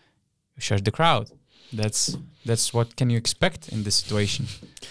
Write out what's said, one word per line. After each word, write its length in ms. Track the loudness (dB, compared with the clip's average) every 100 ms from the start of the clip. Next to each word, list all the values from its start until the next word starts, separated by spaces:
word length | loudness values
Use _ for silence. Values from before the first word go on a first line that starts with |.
| _ _ _ _ _ -8
you 60 |
shush 200 | 0 0
the 100 | 0
crowd. 380 | 4 4 4 0 -12 _ _ -12
That's, 440 | -2 -2 0 -2 -4 -10 -10 -2
that's 280 | 0 0
what 220 | 0 0 0
can 140 | 2
you 80 | 2
expect 520 | 0 0 0 0 -8
in 140 | -4
this 120 | 0 0
situation. 520 | 0 0 2 0 -4 -8 -16 -20 -20